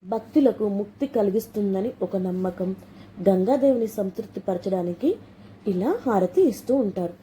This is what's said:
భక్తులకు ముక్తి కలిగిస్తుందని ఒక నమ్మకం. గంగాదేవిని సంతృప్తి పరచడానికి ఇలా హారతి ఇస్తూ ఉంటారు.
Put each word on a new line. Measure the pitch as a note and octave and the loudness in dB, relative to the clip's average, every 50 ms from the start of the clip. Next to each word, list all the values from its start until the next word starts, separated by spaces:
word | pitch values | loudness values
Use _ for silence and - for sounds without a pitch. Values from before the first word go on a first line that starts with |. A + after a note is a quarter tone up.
| _ | _
భక్తులకు | F#3 G#3+ A3+ A3 - - D#4 C#4+ B3+ G#3 - G#3+ G#3 | -6 -6 -6 -6 0 2 6 6 6 4 4 -2 -2
ముక్తి | G3 G3+ G#3 G#3+ - - C#4+ | 0 -2 -4 -4 -4 -6 -6
కలిగిస్తుందని | C#4 - A#3+ G#3 G3+ F#3+ A3 A3 - - G#3+ G#3 G3+ F#3+ F#3+ G3 A#3+ C4 - - | -2 0 2 2 2 2 0 -2 -2 -4 -2 0 0 0 0 -2 -4 -4 -4 -6
ఒక | F3+ - | -4 -2
నమ్మకం. | G3 F#3 F#3 F3+ F#3 F#3 F#3 F3+ - F#3 F#3 F#3+ F#3 - - - - - - - - F3+ G3 | -2 -2 -2 -2 -2 -4 -4 -4 -4 -4 -6 -6 -8 -10 -20 -20 -20 -20 -20 -14 0 2 2
గంగాదేవిని | G3 F#3 F#3 G3 C4 D4 B3 C#4 C4+ A#3+ A3+ G#3+ G#3+ | 4 4 4 2 2 4 4 4 4 4 0 -4 -2
సంతృప్తి | - G3+ F#3+ F3+ - G#3+ - - G3+ | -4 -4 -4 -4 -8 -12 -10 -10 -10
పరచడానికి | F#3+ - F#3+ F3 - G3 F#3 F#3 F3 F3 F3 E3+ - D4 G#4 - - - - - - - - - - | -4 -4 -4 -4 -2 -2 -2 -2 -2 -4 -6 -2 -2 -2 -2 -2 -6 -20 -20 -20 -20 -20 -20 -10 -6
ఇలా | - F#3+ F3+ F#3 B3 F#4 A#4+ - | -4 -2 0 0 0 -2 -2 -2
హారతి | C4+ A3+ G3 F#3 F3+ F3+ - F#4+ D4 | 0 2 2 2 2 4 4 4 4
ఇస్తూ | G#3 - - - B3 | 2 -2 -2 0 0
ఉంటారు. | C#4 B3+ G3+ F3+ - F3+ E3+ - - | 2 2 0 -2 -4 -4 -6 -6 -10